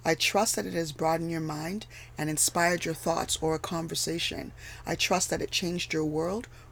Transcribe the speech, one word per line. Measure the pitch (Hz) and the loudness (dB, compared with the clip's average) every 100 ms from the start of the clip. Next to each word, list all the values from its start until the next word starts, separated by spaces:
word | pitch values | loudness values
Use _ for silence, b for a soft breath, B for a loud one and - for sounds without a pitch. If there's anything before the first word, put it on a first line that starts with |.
I | - 165 | 2 4
trust | - 202 226 - | 4 4 4 2
that | 196 | -2
it | |
has | 180 160 | -2 -2
broadened | - 160 165 165 | 0 2 2 0
your | 165 | -2
mind | 156 151 160 208 - B B - | -2 -4 -4 -6 -8 B B -4
and | 156 | 0
inspired | 156 - - 170 175 165 | 2 2 4 4 4 0
your | 156 | -2
thoughts | 170 170 - - | 0 0 0 0
or | 160 | 0
a | 160 | 0
conversation. | - 165 165 - - 165 - - - B B B - | -2 -4 -2 -2 -2 -2 -2 -4 -8 B B B -4
I | 170 | 0
trust | - 185 - | 4 4 2
that | 165 | 0
it | - | 0
changed | - 175 175 - | -2 0 -2 -2
your | 160 156 | 0 0
world | 151 170 208 - B B | 0 0 -2 -6 B B